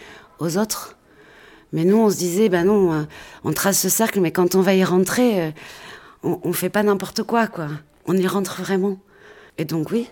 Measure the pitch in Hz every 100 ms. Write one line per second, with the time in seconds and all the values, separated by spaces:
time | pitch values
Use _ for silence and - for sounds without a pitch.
0 | - - - - 160 170 214 - - -
1 | _ _ - - - - _ 156 170 208
2 | 220 175 175 175 220 175 175 208 185 156
3 | 151 - - - - 151 196 190 190 180
4 | 226 202 175 156 180 190 190 190 185 180
5 | 185 - 247 202 160 156 - - - -
6 | - - 185 175 - 175 185 208 208 196
7 | 180 - 214 233 220 - 151 151 - _
8 | - 185 185 196 190 - 180 190 196 190
9 | _ _ - - - - 156 165 151 220
10 | 240